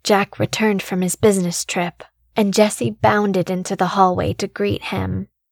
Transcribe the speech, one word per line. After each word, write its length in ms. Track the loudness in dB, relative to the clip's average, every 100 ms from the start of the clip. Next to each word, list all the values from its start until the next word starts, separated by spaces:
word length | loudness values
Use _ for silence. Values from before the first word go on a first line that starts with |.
Jack 360 | 0 2 2 -2
returned 440 | -4 0 0 0
from 200 | -2 -2
his 120 | -2
business 500 | 2 2 4 0 -4
trip, 380 | -6 -4 -6 -8 -20 _ _
and 180 | -2 0
Jesse 380 | 4 2 2 -6
bounded 580 | 0 0 2 2 0 0
into 280 | -4 -4 -2
the 100 | -2
hallway 460 | 2 2 2 -2
to 140 | -2 -6
greet 340 | -4 -4 -4
him. 460 | -6 -6 -4 -4 -8 _ _